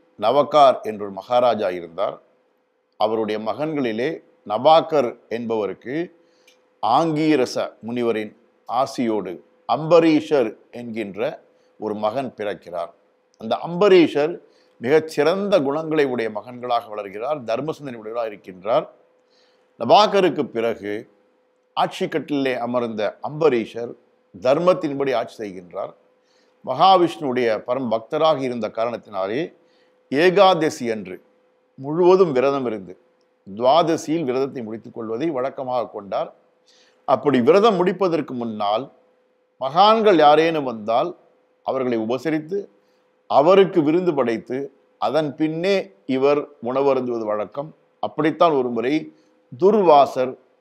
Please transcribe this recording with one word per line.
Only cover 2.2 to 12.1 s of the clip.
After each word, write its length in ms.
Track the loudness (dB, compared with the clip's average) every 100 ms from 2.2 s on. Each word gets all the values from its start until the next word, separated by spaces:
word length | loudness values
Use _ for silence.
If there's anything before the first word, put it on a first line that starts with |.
| _ _ _ _ _ _ _ -4
அவருடைய 440 | -2 -2 -4 -4
மகன்களிலே 840 | -6 -6 -6 -4 -4 -4 -4 -6 -14 _ -8
நபாகர் 720 | 0 4 6 4 0 -2 -4 -10
என்பவருக்கு 880 | -8 -4 -4 -4 -6 -10 -8 -8 _ _ _ _ _ _ _
ஆங்கீரச 960 | 0 2 2 0 2 2 0 -4 -6 -8
முனிவரின் 560 | -8 -4 -2 -2 -4 -12 _ _
ஆசியோடு 800 | -6 -4 -2 -2 -2 -2 -4 -10 -16 _ -6
அம்பரீஷர் 840 | -4 4 4 6 2 2 0 0 -4 _
என்கின்ற 720 | -16 -12 -8 -8 -6 -6 -8 _ _ _ _
ஒரு 160 | -8
மகன் 400 | -4 -4